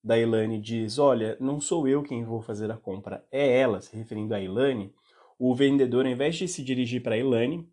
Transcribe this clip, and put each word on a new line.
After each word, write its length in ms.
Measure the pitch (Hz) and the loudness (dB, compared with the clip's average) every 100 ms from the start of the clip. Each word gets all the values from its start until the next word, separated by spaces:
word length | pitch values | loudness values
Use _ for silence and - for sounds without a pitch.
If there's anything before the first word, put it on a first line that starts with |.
da 140 | 110 117 | 4 2
Ilane 420 | 117 113 110 110 | 4 2 0 -4
diz, 380 | 104 117 110 131 | -4 -4 -2 4
"Olha, 400 | 143 120 110 - | 4 4 0 -4
não 220 | 131 147 | -4 -4
sou 260 | 143 175 135 | -2 0 2
eu 140 | 143 | 0
quem 220 | 143 120 | 0 -6
vou 180 | 113 113 | -6 -8
fazer 300 | 110 104 107 | -6 -6 -6
a 60 | 110 | -6
compra, 480 | - 95 101 - _ | -10 -10 -10 -14 _
é 280 | 135 143 123 | 0 2 4
ela", 220 | 131 98 | 2 0
se 140 | - 110 | -6 -14
referindo 380 | 110 107 107 | -10 -8 -4
à 60 | 104 | -4
Ilane, 540 | 92 101 139 123 101 _ _ _ _ _ | -4 0 0 0 -8 _ _ _ _ _
o 160 | 123 | 0
vendedor, 520 | 123 139 139 127 120 131 | 4 4 6 4 4 2
ao 60 | |
invés 240 | 123 147 165 | 0 -2 -2
de 120 | 180 | -6
se 160 | - | -6
dirigir 400 | 131 127 120 123 | -4 -2 -2 -4
pra 140 | 117 113 | -2 0
Ilane 520 | 131 113 123 170 - | 2 2 0 -2 -12